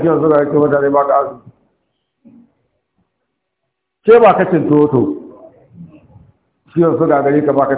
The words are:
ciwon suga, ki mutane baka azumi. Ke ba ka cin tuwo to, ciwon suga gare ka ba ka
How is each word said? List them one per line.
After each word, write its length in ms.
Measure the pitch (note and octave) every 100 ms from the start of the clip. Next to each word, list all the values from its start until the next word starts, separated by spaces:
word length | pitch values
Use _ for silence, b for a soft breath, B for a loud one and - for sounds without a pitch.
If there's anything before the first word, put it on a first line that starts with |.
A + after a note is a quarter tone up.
ciwon 200 | D#3 D#3
suga, 240 | D#3 D3+ C#3+
ki 100 | D3
mutane 320 | D3 C#3+ C#3
baka 220 | C#3+ C#3 C#3
azumi. 240 | C3+ - - _ _ _ _ _ _ _ _ - A#3 _ _ _ _ _ _ _ _ _ _ _ _ _ _ _ -
Ke 120 | A#3
ba 100 | A3 F3
ka 80 | F#3
cin 200 | E3+ D3+
tuwo 160 | D3 D3
to, 140 | B2+ G#2 - - - - _ _ - E3+ - _ - _ _ _ _ _
ciwon 260 | E3 E3+ -
suga 240 | D#3+ C#3+
gare 200 | C3+ D3 D3+
ka 60 |
ba 140 | C#3
ka 80 | C3+